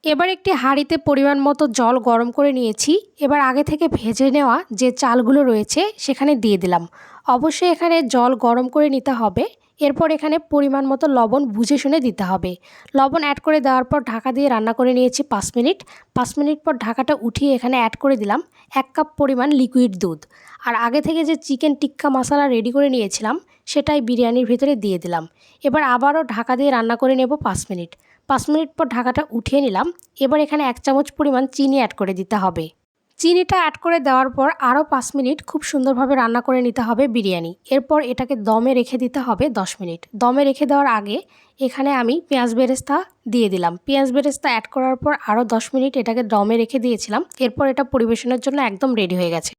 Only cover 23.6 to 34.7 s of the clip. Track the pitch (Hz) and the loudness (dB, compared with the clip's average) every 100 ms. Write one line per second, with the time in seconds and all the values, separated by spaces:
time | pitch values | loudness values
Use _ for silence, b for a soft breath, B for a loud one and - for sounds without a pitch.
23.6 | - 294 285 294 226 240 233 240 240 240 | -6 -4 0 -2 0 0 2 2 0 0
24.6 | 277 269 202 185 175 170 160 b b b | 0 0 -2 -4 -4 -6 -6 b b b
25.6 | 285 277 277 247 277 302 269 214 233 254 | -2 0 0 2 2 0 -2 -6 -2 0
26.6 | 285 247 226 233 254 262 254 302 - 175 | 2 2 0 0 2 2 0 -2 -4 -6
27.6 | - 180 170 - b b - - - 302 | -6 -10 -10 -16 b b -2 -2 0 -2
28.6 | 311 - 302 240 247 254 302 233 - 277 | -2 -4 -4 -2 -2 -2 -4 -6 0 0
29.6 | 277 190 294 - _ - 269 302 294 302 | 0 0 -2 -6 _ -4 0 2 0 0
30.6 | 269 240 - 269 285 - 294 254 262 - | -2 -2 0 0 0 -2 0 0 -2 0
31.6 | 277 269 233 - 190 185 190 226 185 170 | 2 2 0 -2 -4 -4 -4 -2 0 -2
32.6 | 160 _ _ _ _ _ 330 349 359 370 | -10 _ _ _ _ _ 2 2 2 0
33.6 | 320 302 339 339 269 262 262 254 269 - | 0 -2 -2 0 2 2 2 0 0 0
34.6 | 254 | 0